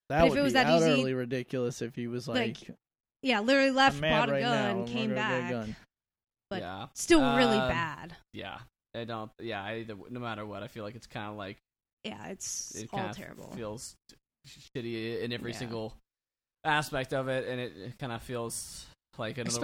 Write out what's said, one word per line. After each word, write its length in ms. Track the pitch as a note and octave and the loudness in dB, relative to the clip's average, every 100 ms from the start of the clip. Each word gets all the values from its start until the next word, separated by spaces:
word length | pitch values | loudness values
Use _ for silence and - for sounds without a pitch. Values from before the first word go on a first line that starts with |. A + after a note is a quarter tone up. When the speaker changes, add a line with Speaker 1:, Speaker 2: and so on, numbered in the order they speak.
| - | 0
Speaker 1:
That 100 | C#3+ | 6
Speaker 2:
But 60 | E3+ | 6
if 40 | |
Speaker 1:
would 80 | C#4 | 6
Speaker 2:
it 20 | |
was 100 | C#4+ | 4
Speaker 1:
be 60 | A#2+ | 6
Speaker 2:
that 100 | D3 | 6
easy, 220 | E3 D#3+ | 8 8
Speaker 1:
utterly 220 | C#3 C3 C3 | 6 4 0
ridiculous 680 | B2 C3 B2 C3 A#2+ - | -2 -4 -2 -2 -2 -2
if 140 | A#2 A#2+ | -6 -6
he 120 | A#2+ | -6
was 200 | A#2+ A#2 | -6 -2
Speaker 2:
like, 320 | B3 A3 - | -2 -2 -4
Speaker 1:
like, 180 | - - _ _ _ _ | -12 -18 _ _ _ _
Speaker 2:
yeah, 160 | C4 A3 | 2 2
literally 320 | A3 C#4 C4+ | 6 6 6
left, 240 | C4 C4+ - | 8 6 6
Speaker 1:
"I'm 60 | |
mad 180 | D#3+ D#3 | 4 4
Speaker 2:
bought 100 | - | 4
a 20 | |
Speaker 1:
right 80 | - | 4
Speaker 2:
gun, 340 | A#3+ A3+ G#3 F#3+ | 4 2 2 0
Speaker 1:
now, 60 | |
I'm 40 | A#3 | -2
Speaker 2:
came 220 | A#3+ A3 | -2 -2
Speaker 1:
gonna 60 | G#3 | 0
go 0 | |
get 80 | |
a 180 | G#3+ C3 | 0 0
Speaker 2:
back. 80 | A#3+ | 0
Speaker 1:
gun." 260 | A#2+ G#2+ - - _ _ _ _ _ - | -2 -4 -8 -14 _ _ _ _ _ -10
Speaker 2:
But 80 | F#3+ | -8
Speaker 3:
Yeah. 260 | F2+ F#2+ B2 | -6 -8 -10
Speaker 2:
still 280 | - - E4+ C4+ - | -4 6 6 6 6
really 200 | B3 G#3+ | 4 4
Speaker 3:
Um, 120 | - | 2
Speaker 2:
bad. 460 | E3+ E3 - F3 E3 _ | 0 -2 -6 -12 -16 _
Speaker 3:
Yeah. 260 | G2+ F#2+ D2+ - _ _ | -12 -10 -12 -16 _ _
I 100 | A2+ A#2 | -10 -6
don't, 260 | A2+ G#2+ - | -8 -8 -10
yeah, 240 | A2+ G2+ | -8 -6
either, 320 | G2 A2+ A2+ G2+ | -6 -8 -8 -12
w-, 160 | - | -10
no 60 | B2 | -8
matter 260 | A#2+ G#2+ G#2+ | -8 -6 -8
what, 160 | G2+ | -8
I 60 | G#2 | -10
feel 160 | A#2 | -10
like 100 | G#2 | -10
it's 140 | A#2 - | -12 -12
kinda 240 | B2 G#2+ | -10 -8
like, 260 | G#2+ G2 A2 _ _ _ _ | -8 -10 -12 _ _ _ _
Speaker 2:
Yeah, 240 | A3 G#3 G#2+ | -12 -10 -12
it's 480 | F#3+ - - - - | -10 -8 -8 -8 -10
Speaker 3:
it 140 | G#2+ | -8
Speaker 2:
all 60 | - | -6
Speaker 3:
kinda 140 | F#2+ G#2 | -6 -8
Speaker 2:
terrible. 360 | - - - | -14 -14 -14
Speaker 3:
feels 420 | - G#2+ A2+ - - _ - _ _ C#3 | -10 -10 -10 -14 -18 _ -20 _ _ -20
shitty 760 | - - C3+ A#2 A2+ A2+ A#2 | -20 -12 -8 -6 -4 -4 -4
in 100 | A#2+ | -4
every 200 | A#2+ A#2 | -4 -6
Speaker 2:
Yeah. 40 | A2+ | -8
Speaker 3:
single 400 | B2 A2+ A2 - _ _ _ _ _ _ | -6 -6 -8 -10 _ _ _ _ _ _
aspect 500 | D#3 D3+ D3 C#3+ C3 C#3 | 0 0 0 -2 -2 -2
of 140 | C3 | 0
it, 180 | C3 G#2+ | -2 -2
and 120 | B2+ | -4
it, 160 | B2 E2 | -6 -8
it 200 | G2+ - | -12 -8
kinda 220 | C3 A2+ | -8 -8
feels 680 | - A#2+ A#2 - - - - - _ - | -6 -6 -4 -6 -10 -14 -16 -20 _ -8
like 220 | A2 B2 | -6 -4
another 100 | A#2 A#2 | -2 0